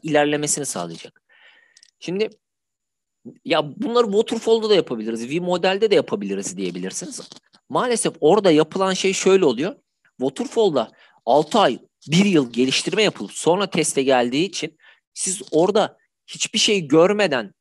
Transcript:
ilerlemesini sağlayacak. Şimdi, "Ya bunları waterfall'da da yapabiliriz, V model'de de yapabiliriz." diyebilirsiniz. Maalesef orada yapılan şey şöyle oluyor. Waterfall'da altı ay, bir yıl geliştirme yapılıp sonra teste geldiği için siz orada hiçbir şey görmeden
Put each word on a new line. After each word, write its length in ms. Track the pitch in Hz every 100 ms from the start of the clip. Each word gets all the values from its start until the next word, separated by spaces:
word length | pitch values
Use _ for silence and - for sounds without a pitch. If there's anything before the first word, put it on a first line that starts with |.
ilerlemesini 640 | 165 147 147 147 147 - 135
sağlayacak. 560 | 92 85 82 - _ _ _ _ _ _ _ _ _
Şimdi, 300 | - 190 214 - _ _ _ _ _ _ _ _ - -
"Ya 320 | - 156 147 131
bunları 280 | 220 240
waterfall'da 680 | 226 202 233 233 226 226 214
da 40 |
yapabiliriz, 560 | 190 143 117 110 113 120
V 100 | 160
model'de 500 | 175 180 185 196 214
de 40 |
yapabiliriz." 600 | 190 165 101 101 196 196 95
diyebilirsiniz. 720 | 92 87 92 - 226 - - - _ _ _
Maalesef 460 | 147 247 226 165 -
orada 300 | 151 214 196
yapılan 420 | 151 156 185 190
şey 200 | 185 190
şöyle 320 | 185 190 190
oluyor. 320 | 185 117 165 - _ _ _ -
Waterfall'da 720 | 131 - 240 226 202 135 107 _ _ _ 113
altı 320 | 143 - 226
ay, 200 | 170 110 - _ -
bir 140 | 170
yıl 280 | 202 160 120
geliştirme 500 | 117 131 - 165 180
yapılıp 300 | 196 - 101
sonra 380 | - 151 180 196
teste 320 | - 147 139
geldiği 420 | 135 127 120 139
için 340 | 196 - 160 - _ _ _
siz 280 | - 190 190 -
orada 500 | 156 185 208 165 - _ _ -
hiçbir 320 | 170 - 226
şey 300 | - 202 143
görmeden 640 | 160 180 208 185 131 101 _